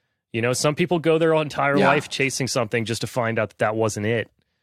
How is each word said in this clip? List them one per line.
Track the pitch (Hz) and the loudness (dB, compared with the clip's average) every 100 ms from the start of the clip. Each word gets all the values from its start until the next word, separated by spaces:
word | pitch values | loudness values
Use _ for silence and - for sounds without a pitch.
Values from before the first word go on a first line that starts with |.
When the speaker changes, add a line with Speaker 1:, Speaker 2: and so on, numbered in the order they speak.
| _ _ _ | _ _ _
Speaker 1:
You | 117 | -2
know, | 120 | -2
some | 127 151 151 | 0 0 0
people | 175 175 | 0 2
go | 160 160 | 2 4
their | 165 | 4
entire | 160 151 147 143 143 | 2 0 -2 0 4
Speaker 2:
Yeah. | 135 | 4
Speaker 1:
life | 147 - | 2 -2
chasing | - 135 - 127 | -2 -2 -2 -2
something | 135 110 120 110 | -2 -2 -2 -2
just | 113 | -4
to | 113 | -4
find | - 113 113 | -4 -2 -2
out | 107 | -4
that | - | 0
that | 110 110 | -2 2
wasn't | 110 107 104 | 0 0 -2
it. | 117 - _ _ _ | -2 -4 _ _ _